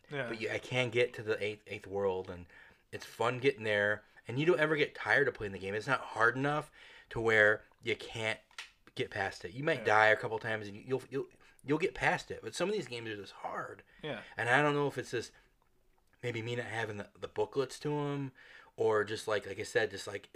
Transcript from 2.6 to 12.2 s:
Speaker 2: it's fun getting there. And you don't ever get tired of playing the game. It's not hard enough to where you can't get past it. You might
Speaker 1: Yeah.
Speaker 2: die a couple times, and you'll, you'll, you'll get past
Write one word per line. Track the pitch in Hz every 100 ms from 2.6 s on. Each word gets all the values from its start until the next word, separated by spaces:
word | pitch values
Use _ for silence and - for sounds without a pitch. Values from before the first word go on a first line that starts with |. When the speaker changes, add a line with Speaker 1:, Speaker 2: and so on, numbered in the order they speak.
| - - _
Speaker 2:
it's | -
fun | - - 117 123
getting | 131 -
there. | 110 104 104 104 - - -
And | 123
you | 160
don't | 160
ever | 156 151
get | 135
tired | - 107 123 131
of |
playing | - 104
the | 98
game. | 95
It's | 107 110
not | 127
hard | - 110 113 131
enough | 143 151 - - - - -
to | 117
where | 113 110 107 107 - _
you | 113 107
can't | - 117 110 107 _ - - _ -
get | - 120
past | 104 95 -
it. | 87
You | 117
might | 156 139
Speaker 1:
Yeah. | 110
Speaker 2:
die | 107 107
a | 107
couple | 120 110
times, | 117 110 101
and | 101 -
you'll, | 131 -
you'll, | 135 - - - - 131
you'll | 156
get | 185
past | - 139 170